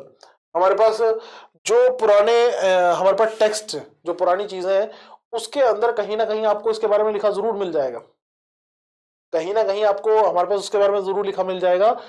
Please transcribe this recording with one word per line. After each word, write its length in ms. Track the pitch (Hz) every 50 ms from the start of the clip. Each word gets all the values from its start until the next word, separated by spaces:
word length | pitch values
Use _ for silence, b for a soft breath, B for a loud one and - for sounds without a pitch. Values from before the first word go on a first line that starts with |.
| - - _ b b b b b _ _ _
हमारे 200 | 165 180 190 196
पास 260 | 202 220 220 214 220 233 226 220 220 B B B B B B B _ _
जो 320 | - 214 240 247 254 254 254
पुराने, 540 | 226 214 208 202 208 226 233 233 240 240
अ, 400 | 202 - 185 190 185 185 180 175
हमारे 240 | 170 156 185 196 196
पास 240 | 196 220 220 220 -
text, 380 | 214 214 214 - - - - 143 - - _ _ _
जो 80 | 165 170
पुरानी 340 | - 180 180 180 190 208 202
चीजें 340 | 190 185 175 185 196 196
हैं, 100 | 214 214 B B B B B B B _ -
उसके 280 | 226 220 - - 294
अंदर 300 | 262 233 208 202 226 247
कहीं 260 | 233 214 202 185 214 220
ना 80 | 226
कहीं 200 | 214 214 214 220
आपको 260 | 214 208 208 208 226
इसके 160 | 220 - 226 208
बारे 160 | 208 208 214
में 100 | 220 214
लिखा 160 | 202 208 208
जरूर 240 | 185 196 202 226 214
मिल 180 | 202 196 180
जाएगा, 280 | 160 156 135 127 120 113 - _ _ _ _ _ _ _ _ _ _ _ _ _ _ _ _ _ _ _ _ _ _ _ _ _ -
कहीं 200 | 160 160 180 208
ना 100 | 226 220
कहीं 200 | 196 196 208 214
आपको 400 | 208 202 202 - 220 214 220 214
हमारे 240 | 180 160 175 180 180
पास 120 | 202 196
उसके 180 | 190 - - 202
बारे 160 | 202 196 202
में 120 | 202 190
जरूर 200 | 190 190 196 202
लिखा 180 | 196 190 185 185
मिल 160 | 185 185 185
जाएगा। 420 | 180 180 180 180 202 220 254 254 B